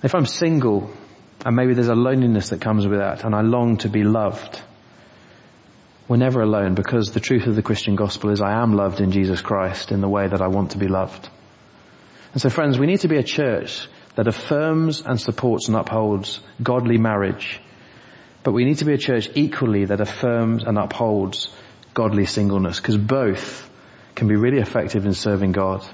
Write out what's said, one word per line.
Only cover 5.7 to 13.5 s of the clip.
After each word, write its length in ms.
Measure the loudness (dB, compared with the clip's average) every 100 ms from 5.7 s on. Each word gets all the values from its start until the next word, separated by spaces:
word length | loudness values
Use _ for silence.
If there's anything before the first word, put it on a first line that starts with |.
| -20 -20 -20 0
we're 80 | 2
never 260 | 4 2
alone 320 | 2 2 2
because 380 | 0 0 0 0
the 80 | -2
truth 260 | 0 0 2
of 100 | 0
the 60 |
Christian 340 | 0 -2 0 0
gospel 340 | 0 -2 -2
is 100 | 0
I 200 | 0 2
am 140 | 2
loved 260 | 2 2 0
in 120 | 0
Jesus 280 | 2 2 -2
Christ 520 | -2 -2 -2 -6 -4
in 80 | -2
the 80 | 0
way 180 | 0 0
that 140 | 0
I 60 | 0
want 240 | 0 -2
to 60 | -2
be 100 | -2
loved. 400 | 0 -2 -8 -20 -20 -20 -20 -20 -20 -20 -20 -20 -20 -8
And 100 | -2
so, 80 | -2
friends, 280 | 0 0 2
we 80 | 2
need 140 | 2
to 80 | 2
be 100 | 0
a 40 |
church 640 | 0 -2 0